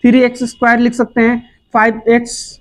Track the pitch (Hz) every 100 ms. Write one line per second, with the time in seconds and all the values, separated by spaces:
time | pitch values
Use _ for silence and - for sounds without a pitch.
0 | 247 247 247 247 247 - 240 240 240 240
1 | 240 - 226 240 - _ _ 226 226 220
2 | 226 233 240 - - -